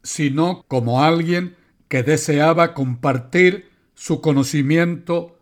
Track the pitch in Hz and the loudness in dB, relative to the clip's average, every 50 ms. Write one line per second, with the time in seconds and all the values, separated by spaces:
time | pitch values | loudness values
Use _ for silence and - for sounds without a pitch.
0 | _ - - - 151 143 135 151 165 175 185 - _ _ 135 127 117 117 120 127 | _ -12 -6 -2 -2 -2 0 0 0 0 -2 -6 _ _ -4 -2 -2 0 0 2
1 | 147 160 165 170 165 165 175 175 180 175 - _ _ _ _ _ _ _ - 131 | 2 2 2 0 0 -2 -2 -2 -4 -8 -12 _ _ _ _ _ _ _ -4 -2
2 | 120 139 156 151 - - 147 143 151 160 165 170 170 165 170 - 135 127 123 120 | 0 0 0 0 0 -2 0 2 2 2 4 2 2 0 0 -4 -4 -4 -4 -2
3 | - 143 131 127 120 - - 175 185 180 190 190 - _ _ _ _ _ _ _ | -2 -2 -2 -2 -4 -2 2 4 4 4 2 0 -12 _ _ _ _ _ _ _
4 | - - 165 - - 156 143 135 135 135 - 147 139 139 156 170 170 170 170 - | -4 -4 -4 -2 0 0 2 2 0 0 0 -2 0 2 2 2 2 0 -2 -6
5 | - - 170 170 170 170 - _ | -6 -4 -4 -4 -4 -8 -18 _